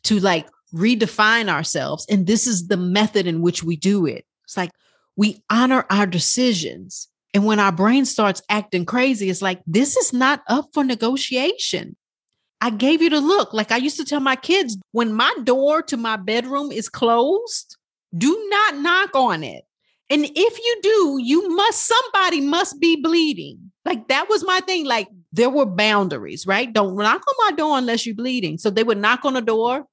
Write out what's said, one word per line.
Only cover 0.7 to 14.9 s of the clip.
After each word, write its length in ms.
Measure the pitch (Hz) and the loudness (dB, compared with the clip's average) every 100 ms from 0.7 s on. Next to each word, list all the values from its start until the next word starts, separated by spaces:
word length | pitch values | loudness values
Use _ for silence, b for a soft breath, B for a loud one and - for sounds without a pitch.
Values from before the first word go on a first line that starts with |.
redefine 720 | 165 220 240 214 - 214 233 208 | -2 0 2 -2 2 2 4 0
ourselves. 560 | 151 156 151 127 147 - | -2 -2 -4 -4 -8 -2
And 160 | 202 180 | 0 2
this 200 | 226 254 | 0 0
is 220 | 196 175 | -2 -2
the 80 | 190 | -2
method 500 | 180 196 214 208 175 | 0 0 2 0 0
in 140 | 165 | 0
which 220 | 170 165 | 0 -2
we 140 | 165 160 | -4 -2
do 280 | 190 202 | 0 2
it. 220 | 160 - _ _ | 0 -4 _ _
It's 120 | - - | -12 -8
like 140 | 175 _ _ _ _ - | -8 _ _ _ _ -2
we 260 | 208 - - | -2 -2 -2
honor 380 | 226 254 262 - | 2 4 2 2
our 180 | 196 202 | 0 2
decisions. 1000 | 175 - - 254 190 156 - 185 - - _ _ | 0 0 2 2 0 -4 -10 -16 -16 -18 _ _
And 140 | 202 208 | 0 2
when 120 | 208 | 4
our 140 | 196 | 2
brain 320 | 170 208 269 | 4 4 4
starts 380 | 262 - 208 190 - | 2 0 0 -2 -4
acting 340 | 208 208 180 | -4 -2 -4
crazy, 460 | 170 247 262 226 196 | -2 0 0 0 -2
it's 100 | 175 | -2
like, 220 | 190 185 - | -4 -4 -2
"This 300 | 185 285 508 | 0 2 2
is 160 | 247 | 0
not 300 | 247 262 285 - | 0 0 0 -2
up 200 | 247 294 | -2 -2
for 100 | 302 | -2
negotiation." 1120 | 262 226 226 262 - 254 302 508 - 233 - - _ _ _ _ _ _ | -2 0 -2 -2 -2 -2 -2 -2 -4 -6 -8 -18 _ _ _ _ _ _
I 100 | 240 | -4
gave 300 | 208 262 320 | 0 2 4
you 80 | 330 | 2
the 120 | 302 | 2
look. 320 | 285 392 226 | 2 2 0
Like 180 | 220 214 | -4 0
I 60 | 233 | 0
used 180 | 277 311 | 0 -4
to 80 | |
tell 160 | 285 294 | -4 -2
my 160 | 269 262 | 0 -2
kids, 400 | - 381 269 196 - | 0 0 0 -6 -6